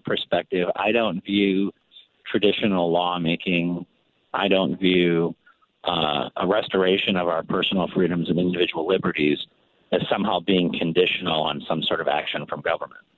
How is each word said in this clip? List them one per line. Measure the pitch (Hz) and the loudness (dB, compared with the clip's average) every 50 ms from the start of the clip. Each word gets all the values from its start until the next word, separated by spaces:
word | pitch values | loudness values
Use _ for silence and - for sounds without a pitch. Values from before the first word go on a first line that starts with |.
| - | -2
perspective, | - 110 - - - - 87 - - 98 92 87 92 - | -2 -4 -4 -2 -2 -2 -2 -2 -2 -2 -2 0 0 -2
I | - 95 107 | -2 0 0
don't | 113 117 113 107 85 95 - | 2 2 0 0 -2 -4 -4
view | - 101 101 101 98 95 95 101 95 - _ _ _ - - - _ _ _ - - | 0 2 2 4 4 2 2 0 -2 -4 _ _ _ -20 -20 -20 _ _ _ -12 -4
traditional | - 107 98 101 95 - 131 107 98 90 87 85 | -2 2 2 2 2 2 0 0 2 2 2 2
lawmaking, | 85 87 90 87 87 87 85 82 85 - - 98 90 85 85 87 90 87 87 _ _ _ _ _ _ _ _ _ - | 2 2 2 0 0 0 0 0 -2 -2 -2 -2 0 0 0 -2 -2 -4 -8 _ _ _ _ _ _ _ _ _ -4
I | 87 98 98 | -2 2 2
don't | 95 95 92 - 87 87 | 2 2 2 0 -2 0
view, | 95 90 90 90 87 87 85 82 85 82 82 _ _ _ _ _ _ _ _ _ - | 2 4 4 4 4 4 2 2 0 -2 -4 _ _ _ _ _ _ _ _ _ -4
uh, | - 87 82 78 76 73 71 62 - - | -4 -2 0 0 0 -2 -2 -4 -6 -6
a | - 92 | -4 0
restoration | 90 101 110 107 - - 95 92 92 95 101 - 113 98 | 0 0 0 0 0 0 2 4 4 2 2 2 0 0
of | 90 87 87 | 0 0 0
our | 82 80 | -2 -2
personal | 78 - - 95 87 - 98 92 85 80 - | -2 -2 -2 -2 -2 0 0 -2 -2 -2 0
freedoms | 95 92 82 90 85 82 - | 0 0 0 0 -2 -2 0
and | 82 87 | 0 0
individual | 90 90 90 87 87 - - 80 78 | 0 0 0 0 -2 -2 -2 -4 0
liberties | 87 95 95 92 90 80 78 73 73 73 - - _ _ _ _ _ _ _ _ - | 0 0 0 0 -2 -2 0 2 2 0 0 -4 _ _ _ _ _ _ _ _ -2
as | - 87 - - | -2 0 0 0
somehow | 123 104 104 208 202 90 | 0 0 0 0 0 -2
being | 85 - 95 92 87 80 - | 0 2 2 2 2 0 -2
conditional | - 87 85 80 87 90 - - - 92 87 80 78 | -2 -2 0 2 2 2 2 0 -4 -4 -2 -2 -2
on | 78 78 73 71 - | -2 -2 -4 -6 -6
some | - 82 80 | -4 -4 -2
sort | 73 - 85 82 | -2 -2 -2 -2
of | 82 69 | -2 -2
action | 71 76 - - - 76 76 | -2 -2 -2 -4 -8 -8 -8
from | - - 76 | -8 -8 -6
government. | 73 85 82 78 73 67 - - _ _ _ | -4 -4 -4 -4 -6 -12 -16 -20 _ _ _